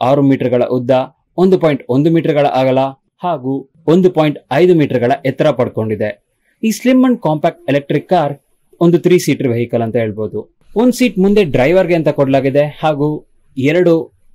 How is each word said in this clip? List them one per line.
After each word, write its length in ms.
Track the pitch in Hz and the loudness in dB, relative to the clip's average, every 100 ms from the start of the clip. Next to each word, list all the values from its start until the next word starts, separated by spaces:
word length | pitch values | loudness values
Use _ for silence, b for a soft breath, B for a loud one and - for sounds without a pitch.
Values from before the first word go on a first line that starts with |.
ಆರು 200 | 120 143 | -2 2
ಮೀಟರ್ಗಳ 420 | 139 131 127 123 | 2 0 0 0
ಉದ್ದ, 260 | 120 127 123 131 135 _ _ - | 0 -2 0 -2 -2 _ _ -2
ಒಂದು 220 | 185 185 | 2 2
ಪಾಯಿಂಟ್ 240 | 160 139 - | 0 -2 -2
ಒಂದು 220 | 127 160 | 0 2
ಮೀಟರ್ಗಳ 360 | 165 160 147 143 | 0 0 0 0
ಅಗಲ 320 | 131 131 131 135 135 _ _ | 0 0 0 -2 -6 _ _
ಹಾಗೂ 520 | 180 156 127 139 - _ - | -6 -6 -6 -8 -10 _ 0
ಒಂದು 240 | 175 185 | 2 4
ಪಾಯಿಂಟ್ 280 | 160 151 139 - | 2 -2 -2 -4
ಐದು 220 | 135 180 | 0 4
ಮೀಟರ್ಗಳ 380 | 170 143 127 120 170 165 | 4 2 0 0 0 -4
ಎತ್ತರ 240 | - 151 | -2 -2
ಪಡ್ಕೊಂಡಿದೆ. 720 | - 117 - 110 104 107 - _ _ _ _ | 0 -4 -4 -6 -4 -6 -8 _ _ _ _
ಈ 60 | 220 | -6
slim 300 | 214 247 254 | -2 2 2
and 160 | 254 | 2
compact 560 | 240 - 156 165 - - | 0 -2 -2 -2 -4 -4
electric 300 | 285 185 151 | -4 -2 -6
car 400 | - 180 143 143 _ _ _ _ | 0 -2 -2 -6 _ _ _ _
ಒಂದು 180 | 170 170 | 2 2
three 200 | 170 175 175 | 2 2 2
seater 200 | 135 131 | -2 -2
vehicle 320 | 117 120 120 | -2 -2 -4
ಅಂತ 140 | 113 117 | -2 -2
ಹೇಳ್ಬೋದು. 600 | 113 104 107 107 - _ _ 202 | -4 -4 -8 -8 -12 _ _ 0
ಒಂದ್ 180 | 247 | 0
seat 240 | 240 247 185 | 2 -2 0
ಮುಂದೆ 260 | 190 208 | 2 2
ಡ್ರೈವರ್ಗೆ 500 | 175 123 131 185 180 | 0 0 2 2 2
ಅಂತ 140 | 170 151 | 0 0
ಕೊಡ್ಲಾಗಿದೆ 560 | 147 135 135 135 135 | 0 0 0 0 0
ಹಾಗೂ 600 | 147 - 156 147 147 151 - _ _ - | -2 -2 -4 -2 -4 -4 -12 _ _ -4
ಎರಡು 440 | 127 170 170 165 - _ _ | 0 2 2 2 -2 _ _